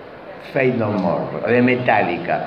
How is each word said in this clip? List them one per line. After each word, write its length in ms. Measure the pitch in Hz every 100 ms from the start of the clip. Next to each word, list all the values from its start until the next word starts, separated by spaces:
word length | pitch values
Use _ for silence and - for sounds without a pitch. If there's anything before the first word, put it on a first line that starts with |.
| - - - - -
Faith 220 | 143 131 113
No 120 | 107
More, 640 | 98 90 76 - 76 -
de 100 | 120
Metallica. 800 | 123 123 123 110 92 85 85 76